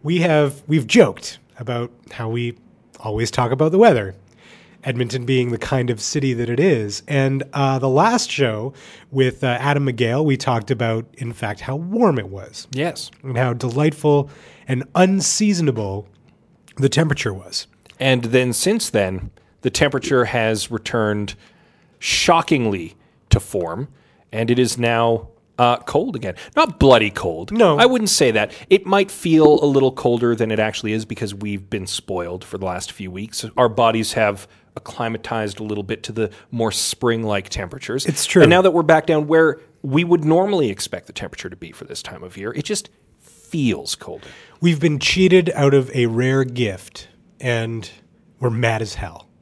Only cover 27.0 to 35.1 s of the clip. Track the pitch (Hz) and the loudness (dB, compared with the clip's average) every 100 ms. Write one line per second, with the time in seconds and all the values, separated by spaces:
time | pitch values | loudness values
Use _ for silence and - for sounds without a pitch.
27 | 107 98 92 117 196 214 202 151 254 254 | 6 -2 -6 -6 -6 4 4 6 4 4
28 | 208 - 131 110 104 - - 196 185 196 | 0 2 2 2 -2 -6 2 2 4 0
29 | 196 - 175 160 151 147 147 135 131 131 | 0 -4 2 6 6 6 4 2 2 0
30 | 123 120 120 117 113 107 107 - 110 110 | -2 0 0 0 0 0 -2 -2 -4 -4
31 | 107 110 107 98 104 98 95 107 92 - | -6 -8 -8 -8 -8 -8 -6 -8 -8 -10
32 | - 92 87 92 - 98 95 90 - - | -8 -8 -6 -10 -12 -8 -8 -8 -10 -12
33 | 95 92 110 - 113 - 123 107 113 113 | -12 -12 -12 -12 -8 0 2 4 2 2
34 | 110 - 107 98 - _ _ - - - | -2 0 0 -2 -12 _ _ -20 -18 -10
35 | 117 | -8